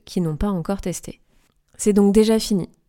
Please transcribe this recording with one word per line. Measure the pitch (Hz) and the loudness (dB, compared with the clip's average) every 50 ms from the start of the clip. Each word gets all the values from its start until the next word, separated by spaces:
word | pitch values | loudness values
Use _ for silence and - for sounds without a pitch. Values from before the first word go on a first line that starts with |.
| _ | _
qui | - - 190 | -8 -6 -4
n'ont | 175 160 151 | -4 -4 -4
pas | 147 202 208 | -4 -4 -4
encore | 196 175 156 - 196 196 | -4 -4 -4 -6 -6 -6
testé. | - 185 165 - - - - _ _ _ _ _ _ _ _ _ _ _ _ | -6 -10 -10 -10 -12 -16 -20 _ _ _ _ _ _ _ _ _ _ _ _
C'est | - - 214 202 | -2 -2 2 4
donc | 202 202 202 196 | 4 4 6 6
déjà | 220 220 220 220 220 | 4 4 4 2 0
fini. | - - 208 185 - - _ _ _ | 0 -2 -4 -4 -4 -6 _ _ _